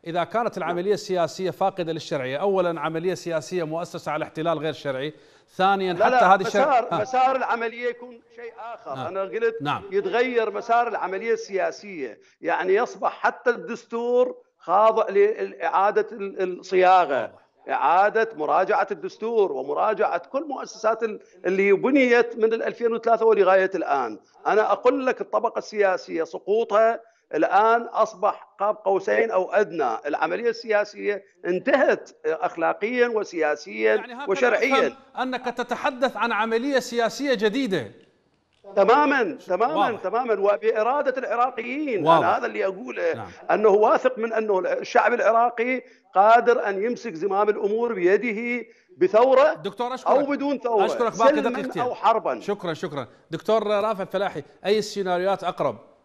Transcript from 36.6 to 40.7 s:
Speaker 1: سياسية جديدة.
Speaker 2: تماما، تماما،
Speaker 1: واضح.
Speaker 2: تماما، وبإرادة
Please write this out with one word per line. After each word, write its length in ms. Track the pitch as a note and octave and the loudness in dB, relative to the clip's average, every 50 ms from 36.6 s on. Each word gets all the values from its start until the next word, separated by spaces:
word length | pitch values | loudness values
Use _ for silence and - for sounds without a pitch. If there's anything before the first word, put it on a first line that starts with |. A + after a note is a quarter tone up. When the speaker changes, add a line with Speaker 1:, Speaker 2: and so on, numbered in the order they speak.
| A#3 C#4+ C#4 B3+ | 0 0 0 0
Speaker 1:
سياسية 540 | B3 - A#3 A#3 A#3 A3 A3 - C4+ C#4+ B3+ | -2 -2 -4 -2 -2 -2 -2 -4 -2 -2 0
جديدة. 580 | G3+ G#3+ G#3+ G3+ C4+ C4+ A3+ F#3 D#3+ A#2 G2 - - _ _ _ _ _ _ _ _ _ _ _ _ _ G3+ G3 | 2 0 0 0 0 -2 -2 -2 -4 -4 -6 -14 -20 _ _ _ _ _ _ _ _ _ _ _ _ _ -4 2
Speaker 2:
تماما، 600 | G#3 G3 F#3+ A#3 C#4+ D4 C#4+ C#4+ C4+ A#3 F3+ - - - - | 2 4 6 6 4 4 4 2 0 0 -2 -4 -10 -6 -6
تماما، 260 | F3+ F3+ A3 C4 D#4 | -2 0 0 0 2
Speaker 1:
واضح. 260 | G3+ G3+ A3 A3 F#3+ | 0 0 0 -2 -4
Speaker 2:
تماما، 340 | - F#3 F#3+ A#3 C4 A#3+ A3 | -6 -4 -4 -2 -2 -2 -2
وبإرادة 840 | G3 G3 G3+ G3+ G3 G3+ A3 | 2 2 2 2 2 0 0